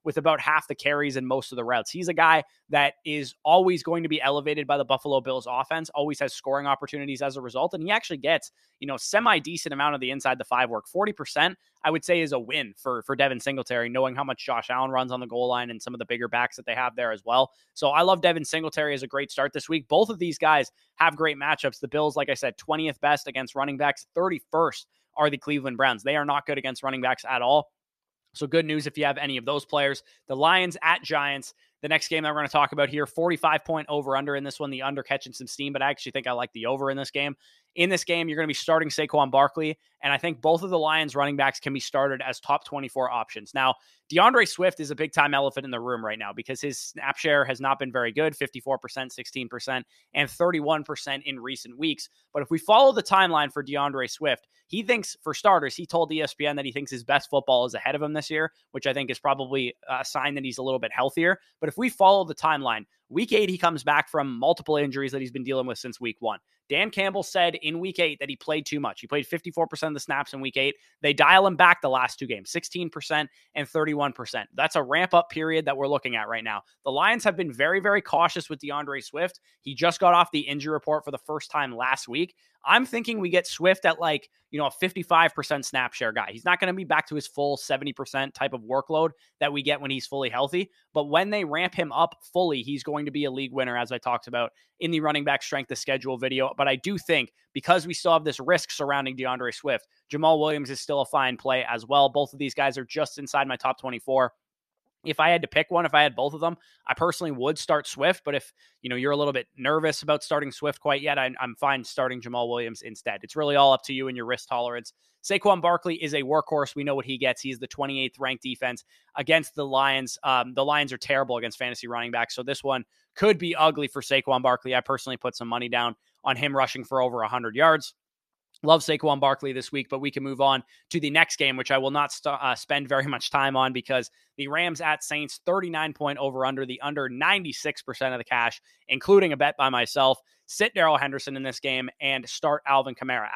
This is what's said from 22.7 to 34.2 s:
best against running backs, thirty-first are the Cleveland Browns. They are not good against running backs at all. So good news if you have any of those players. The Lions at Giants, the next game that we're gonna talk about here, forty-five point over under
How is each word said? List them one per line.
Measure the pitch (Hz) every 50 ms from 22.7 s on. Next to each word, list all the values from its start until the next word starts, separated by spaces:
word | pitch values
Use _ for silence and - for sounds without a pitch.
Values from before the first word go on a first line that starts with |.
| 151 156 160 156 139 -
best | - 147 147 139 -
against | 143 127 131 131 120 -
running | 139 139 147 139
backs, | 131 147 143 139 - - _ _
thirty-first | 170 180 190 175 147 - _ - 165 165 160 - - - _ _ _ _ _ _
are | - 151 151
the | 143
Cleveland | 131 - 147 147 143 131 131 123
Browns. | 113 135 131 120 104 104
They | 139 147
are | 151 143
not | 147 143 143 -
good | - 139
against | 135 135 135 127 - -
running | 135 131 131
backs | 127 127 127 - - 120
at | 131 120
all. | 123 123 143 151 143 - _ _ _ _ _ _ _ _ _ _ _ _
So | _ - 151
good | 135 139 165 160
news | 151 151 151 139
if | 147 -
you | 147 151
have | 143 139 143
any | 147 139 135 127
of | 117
those | 131 147 143 -
players. | - - 147 143 139 139 - - _ _ _ _ -
The | 135
Lions | 135 151 160 180 185 180 180 170 -
at | 151 160 175 170
Giants, | - - 156 147 143 143 139 135 127 - - _ _ _ _ _
the | - 147
next | 156 156 - -
game | 165 156
that | 156 151
we're | 151 151
gonna | 147 139
talk | - 151 143 -
about | - 147 143 135
here, | 143 147 143
forty-five | - - - 165 175 170 - - 156 156 151 -
point | - 160 156 151 -
over | 147 147 135 135 135
under | 135